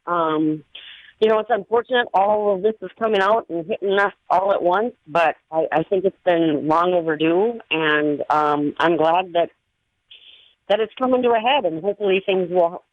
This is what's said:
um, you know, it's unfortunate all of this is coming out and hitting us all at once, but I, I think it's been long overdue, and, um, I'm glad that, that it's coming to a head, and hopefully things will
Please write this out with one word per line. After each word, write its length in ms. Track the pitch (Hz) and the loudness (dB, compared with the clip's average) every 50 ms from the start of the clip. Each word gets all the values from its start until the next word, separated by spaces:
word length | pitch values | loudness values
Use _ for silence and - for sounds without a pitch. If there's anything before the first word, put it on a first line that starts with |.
| _ | _
um, 560 | - 175 170 165 160 156 156 160 156 156 156 - _ _ - - - - - - - _ _ | -4 -2 -2 0 0 0 0 -2 -2 -4 -6 -10 _ _ -20 -20 -20 -20 -20 -20 -20 _ _
you 80 | 214 | 0
know, 100 | 220 220 214 | 2 2 0
it's 100 | 214 220 | 0 -2
unfortunate 560 | 240 208 185 - 220 240 226 - 262 240 240 - - | -4 -4 -2 -2 -2 -2 -2 0 -2 -2 -2 0 0
all 420 | 185 196 208 214 214 208 208 202 | 0 2 2 2 0 0 0 -2
of 80 | 185 185 | 0 0
this 100 | 220 220 - | -2 -2 -2
is 80 | 190 180 - | -12 -16 -8
coming 240 | _ 226 220 220 196 | _ -4 -2 0 2
out 260 | 190 202 214 226 - - | 2 2 2 0 -2 -6
and 160 | 165 170 165 | -8 -8 -6
hitting 320 | 175 214 - - 202 196 202 | -8 -8 -6 -4 -2 0 0
us 140 | 202 196 - _ _ _ | 0 0 -2 _ _ _
all 220 | - 180 190 202 190 | 0 0 2 0 -2
at 100 | - - | 0 0
once, 300 | 175 180 196 220 247 - _ _ | 0 0 0 -2 -4 -6 _ _
but 280 | 156 147 170 165 151 - - _ _ | -4 0 2 2 2 0 -4 _ _
I, 160 | 160 160 160 - | -4 -4 -2 0
I 120 | - 151 165 | -2 -2 -2
think 220 | - 202 190 180 | 0 -2 0 0
it's 120 | 190 - _ _ | -2 -4 _ _
been 420 | 185 175 165 165 160 151 139 131 | 0 2 2 2 2 0 -2 0
long 260 | 151 160 165 175 180 180 | 0 2 2 2 2 0
overdue, 680 | 175 160 165 156 143 156 160 170 180 208 233 233 226 - _ | 0 0 -2 -2 0 0 2 2 2 0 0 -2 -6 -8 _
and, 540 | 151 160 160 151 151 151 147 151 147 139 - - | -4 -2 0 0 0 0 0 0 -2 -4 -2 -2
um, 420 | 151 151 151 147 147 147 147 147 - - | 0 0 2 0 0 0 -2 -4 -2 0
I'm 180 | - 170 170 | 0 0 2
glad 360 | 147 156 160 165 180 190 185 165 | 2 2 2 2 0 -2 -2 -2
that, 160 | 170 165 - _ _ _ _ _ _ _ _ _ _ _ _ - - - - - - _ _ _ _ _ | -2 -2 -2 _ _ _ _ _ _ _ _ _ _ _ _ -20 -20 -20 -20 -20 -20 _ _ _ _ _
that 120 | - - 214 | -2 0 0
it's 140 | 220 208 - | 0 -4 -4
coming 240 | - 254 254 262 247 | -4 0 0 0 2
to 100 | 247 240 | 2 2
a 80 | 233 220 | 0 2
head, 260 | 214 247 277 294 214 | 2 2 0 2 0
and 180 | 175 160 160 160 | -2 -4 -2 -4
hopefully 400 | 202 202 - 208 196 190 196 190 | -4 -4 -2 0 0 0 0 0
things 240 | - 190 190 185 160 | 0 0 0 -2 0
will 320 | 175 180 170 170 180 - - _ | 2 2 2 2 -2 -8 -18 _